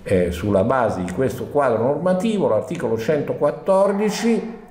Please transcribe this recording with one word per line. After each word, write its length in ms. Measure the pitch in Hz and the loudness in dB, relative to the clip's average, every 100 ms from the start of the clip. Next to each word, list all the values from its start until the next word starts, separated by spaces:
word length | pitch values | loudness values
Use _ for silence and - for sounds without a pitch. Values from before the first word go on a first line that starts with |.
Eh, 280 | - 95 87 | 0 0 2
sulla 340 | 90 104 98 113 | -2 0 2 2
base 400 | 131 113 95 90 | 2 2 0 -4
di 60 | |
questo 320 | 107 131 - 107 | -2 -2 -2 -4
quadro 380 | 143 135 110 | 0 2 2
normativo, 680 | 123 147 180 185 226 208 131 | 0 0 0 0 0 0 2
l'articolo 480 | 107 - 175 117 113 | 0 -2 -4 -2 -2
centoquattordici, 1600 | - 147 135 - 147 143 - 190 202 196 208 - 233 214 190 - - | 0 0 0 -2 -2 -2 0 2 4 2 -2 0 0 0 -2 -12 -16